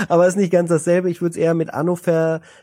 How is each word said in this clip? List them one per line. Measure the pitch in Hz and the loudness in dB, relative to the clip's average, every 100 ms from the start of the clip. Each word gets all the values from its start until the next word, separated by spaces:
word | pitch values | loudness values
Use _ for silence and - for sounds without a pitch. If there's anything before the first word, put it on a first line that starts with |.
| 208 | 0
aber | 175 180 | 2 2
ist | 185 | 2
nicht | 190 | 0
ganz | 175 175 | 2 2
dasselbe. | 165 175 175 185 | 0 2 0 0
Ich | 170 | -2
würd's | 175 165 | -4 -2
eher | 165 | 0
mit | 165 160 | 0 -2
Anno | 123 165 175 | -4 -4 -2
ver-, | - 160 160 160 - - | -2 0 0 -4 -8 -20